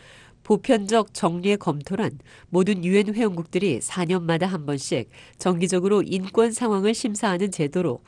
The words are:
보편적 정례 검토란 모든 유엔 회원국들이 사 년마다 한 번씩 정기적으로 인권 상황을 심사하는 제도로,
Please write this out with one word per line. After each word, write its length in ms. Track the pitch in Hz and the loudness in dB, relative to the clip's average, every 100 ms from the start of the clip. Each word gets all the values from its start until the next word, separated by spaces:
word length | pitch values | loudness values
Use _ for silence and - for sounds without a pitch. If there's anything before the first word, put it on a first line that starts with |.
| - - - - | -20 -20 -20 -20
보편적 680 | - 208 - 226 202 226 208 | 0 0 4 0 4 0 0
정례 440 | - 180 175 190 202 | -2 -2 0 0 0
검토란 600 | 185 147 - 196 190 147 - - - | 0 -4 -4 -4 -4 -6 -18 -20 -2
모든 340 | 175 190 196 | 0 2 0
유엔 300 | 175 196 208 | 2 4 2
회원국들이 640 | 214 220 170 165 180 196 117 | 0 -2 -2 -4 -2 0 0
사 240 | - - 170 | -4 -4 0
년마다 400 | 185 170 165 185 | 0 0 0 0
한 180 | 185 | -2
번씩 460 | 147 143 - 147 107 - - - | -4 -6 -2 -4 -4 -14 -20 -4
정기적으로 640 | 185 175 175 180 190 208 | 0 0 2 2 2 2
인권 500 | - 185 190 - 233 | 2 -2 -2 2 2
상황을 420 | 226 240 196 202 | 0 0 2 0
심사하는 560 | 226 233 208 220 175 202 | 0 -4 -2 -2 0 -2
제도로, 500 | 185 147 180 170 120 | -2 -2 0 -2 -4